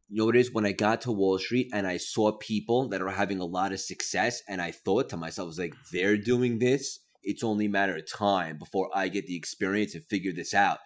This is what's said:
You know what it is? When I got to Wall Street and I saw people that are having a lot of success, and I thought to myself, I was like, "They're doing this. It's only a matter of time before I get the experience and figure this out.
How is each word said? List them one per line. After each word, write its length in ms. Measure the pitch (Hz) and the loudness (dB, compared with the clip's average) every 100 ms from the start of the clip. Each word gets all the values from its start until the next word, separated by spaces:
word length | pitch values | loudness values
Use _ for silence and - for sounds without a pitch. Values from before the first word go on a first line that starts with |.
| - | -6
You 100 | 104 | 2
know 80 | 110 | 6
what 100 | 123 | 6
it 40 | |
is? 120 | 123 | 4
When 140 | 110 104 | 2 2
I 60 | |
got 300 | 95 107 117 | 4 2 2
to 100 | 123 | 0
Wall 260 | 101 95 95 | 2 4 2
Street 300 | - 123 127 | 0 -2 0
and 140 | 104 95 | -2 -2
I 120 | 90 | -2
saw 340 | - 117 107 | -2 2 2
people 560 | 104 - 107 - 123 127 | 2 -2 -2 0 0 0
that 120 | 95 | -2
are 100 | 92 | -2
having 300 | 95 98 95 | -2 0 -2
a 40 | |
lot 280 | 87 90 98 | -2 -2 -2
of 80 | 95 | -4
success, 600 | - 92 - 92 113 - - | -8 -8 -4 0 0 -2 -8
and 120 | 92 | -6
I 120 | 85 | -6
thought 360 | - 95 107 - | -4 0 0 0
to 60 | 85 | -6
myself, 300 | 82 98 87 | -8 -8 -8
I 20 | |
was 100 | 80 | -6
like, 160 | 85 - - | -8 -10 -8
"They're 260 | 90 98 107 | 0 2 2
doing 400 | 107 123 123 110 | 2 2 2 2
this. 400 | 123 139 - - _ _ | 2 2 -2 -10 _ _
It's 220 | 98 101 | -6 -2
only 220 | 117 104 104 | 0 0 2
a 40 | |
matter 260 | 98 98 82 | 2 0 -2
of 140 | - | -6
time 480 | - 101 95 82 76 | 0 2 2 0 -8
before 320 | 85 98 92 | -6 -4 -2
I 140 | 98 95 | 0 -2
get 180 | 98 90 | -2 -4
the 100 | 87 | -6
experience 580 | - - 95 101 104 | -8 -4 0 0 0
and 100 | 82 | -4
figure 280 | - 101 92 | -4 -2 -2
this 200 | 85 82 | -4 0
out. 280 | 101 95 76 | 2 2 2